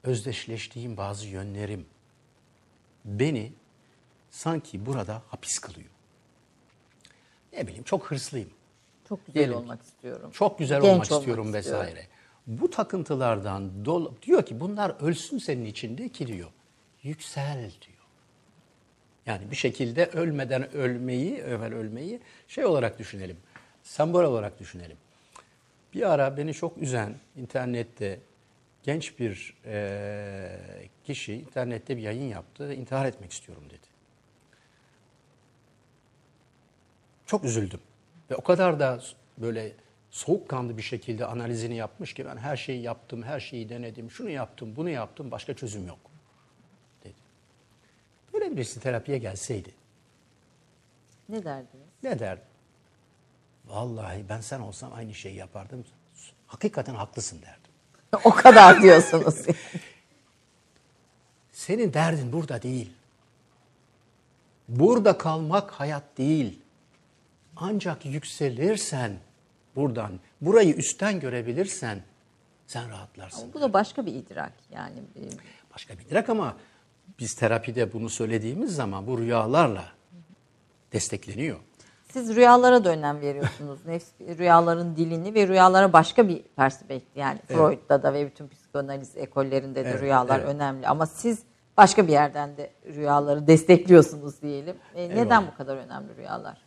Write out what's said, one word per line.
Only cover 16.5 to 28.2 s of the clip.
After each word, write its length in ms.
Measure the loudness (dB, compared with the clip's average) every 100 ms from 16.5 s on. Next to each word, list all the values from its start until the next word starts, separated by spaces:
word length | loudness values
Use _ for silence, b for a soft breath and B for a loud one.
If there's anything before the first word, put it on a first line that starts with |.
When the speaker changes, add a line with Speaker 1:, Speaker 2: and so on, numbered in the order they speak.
| _ _ _ _ _
Speaker 1:
Yüksel 560 | -14 -14 -14 -10 -10 -10
diyor. 380 | -14 -18 -20 _ _ _ _ _ _ _ _ _ _ _ _ _ -12
Yani 240 | -10 -10
bir 60 | -6
şekilde 500 | -6 -4 -6 -2 -2
ölmeden 680 | -2 -4 -6 -4 -6 -6
ölmeyi, 640 | -6 -6 -6 -6 -6 -6 -8
evvel 380 | -10 -10 -10
ölmeyi 460 | -10 -12 -12 -14 -16 b b b
şey 160 | -4
olarak 340 | 0 0 -2 -6
düşünelim. 380 | -16 -14 -14 -16 b b b b
Sembol 420 | -20 -4 0 2
olarak 360 | 2 0 -6 -12
düşünelim. 360 | -20 -18 -20 -20 _ b b b b b _ _ _
Bir 180 | -4 0
ara 240 | 2 0 -2
beni 180 | -8
çok 240 | -8 -10 -8
üzen 360 | -6 -6 -6 -10 _ -18
internette 840 | -10 -8 -6 -8 -10 -10 -10 -10